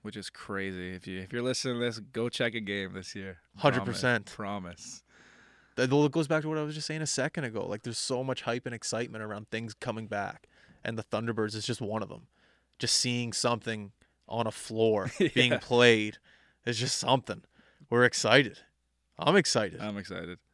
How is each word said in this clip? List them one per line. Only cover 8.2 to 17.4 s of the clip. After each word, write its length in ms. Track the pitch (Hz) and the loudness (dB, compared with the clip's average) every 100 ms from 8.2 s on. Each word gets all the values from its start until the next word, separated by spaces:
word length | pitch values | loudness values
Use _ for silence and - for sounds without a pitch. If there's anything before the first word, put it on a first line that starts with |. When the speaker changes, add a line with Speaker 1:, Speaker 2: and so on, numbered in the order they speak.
Speaker 2:
much 180 | 131 127 | -2 -4
hype 240 | - 120 123 | -2 -4 -4
and 80 | |
excitement 480 | 117 - 113 120 110 | -8 -6 -4 -4 -8
around 260 | 107 104 107 | -8 -10 -6
things 240 | 113 117 | -6 -6
coming 340 | - 123 110 107 | -8 -6 -6 -4
back. 400 | 104 95 - _ _ - _ | -4 -4 -8 _ _ -20 _
And 140 | - 113 | -6 -6
the 60 | |
Thunderbirds 520 | - 110 113 110 107 | -4 -2 -2 0 -2
is 100 | 107 | -2
just 160 | 104 120 | -4 -4
one 220 | 101 110 | -4 -4
of 60 | 113 | -6
them. 180 | - - _ _ _ _ _ | -12 -18 _ _ _ _ _
Just 200 | 120 - | 0 2
seeing 360 | 127 120 120 | 2 -2 -2
something 600 | - 120 117 113 107 101 _ _ _ - | -2 0 0 -2 -8 -10 _ _ _ -6
on 180 | 113 | -2
a 60 | 113 | -2
floor 600 | - - 110 113 104 95 | -4 -6 4 6 6 0
Speaker 1:
<laughs> 40 | - | 0
Yeah. 100 | 180 | 2
Speaker 2:
being 240 | 127 123 - | 4 4 4
played 580 | - 120 120 110 107 - _ _ _ _ | 4 8 8 8 2 -8 _ _ _ _
is 120 | 120 113 | -4 -2
just 200 | 123 - | -2 -2
something. 420 | - 131 - 92 | 2 2 0 -10